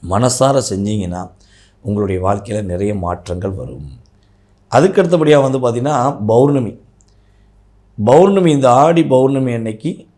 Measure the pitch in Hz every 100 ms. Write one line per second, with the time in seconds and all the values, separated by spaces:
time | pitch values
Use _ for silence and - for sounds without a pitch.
0 | - 104 123 123 135 139 - 98 101 107
1 | 90 87 90 _ _ _ _ _ - 104
2 | 101 92 92 101 104 107 101 90 101 104
3 | 87 87 - 90 98 95 - - 73 67
4 | _ _ _ _ _ _ _ 123 175 190
5 | 180 175 151 147 135 131 127 117 135 147
6 | 127 135 107 113 139 143 113 - _ _
7 | _ _ _ _ _ _ _ _ _ -
8 | 104 139 196 196 180 143 135 127 151 170
9 | 156 131 131 135 131 117 113 110 151 190
10 | -